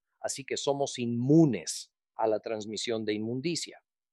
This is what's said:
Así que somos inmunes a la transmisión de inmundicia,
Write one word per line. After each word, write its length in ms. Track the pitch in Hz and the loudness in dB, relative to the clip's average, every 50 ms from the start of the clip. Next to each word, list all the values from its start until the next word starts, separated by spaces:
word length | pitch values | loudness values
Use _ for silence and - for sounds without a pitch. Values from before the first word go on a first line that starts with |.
| _ _ _ - | _ _ _ -10
Así 240 | - 107 - - 139 | -8 -8 -8 -8 -8
que 140 | - 120 | -8 -6
somos 420 | - - 147 139 139 139 127 - - | -4 -2 -2 0 0 -2 -4 -4 -4
inmunes 960 | 120 117 120 117 123 131 151 165 165 143 107 87 78 - - - - - _ _ _ _ _ | -4 -2 -2 0 4 6 8 8 8 6 4 0 -4 -6 -10 -10 -10 -16 _ _ _ _ _
a 120 | - 113 | -2 0
la 120 | 113 107 104 | 0 0 0
transmisión 640 | - 113 113 107 104 107 107 98 - 120 113 113 110 | -2 -4 -6 -6 -6 -8 -8 -6 -4 -4 -4 -2 -2
de 80 | 104 107 | -2 -2
inmundicia, 680 | 107 107 113 120 131 135 175 165 - - - - - _ _ _ _ _ _ | -2 -2 -4 -4 -2 -2 -2 -2 -4 -6 -10 -14 -20 _ _ _ _ _ _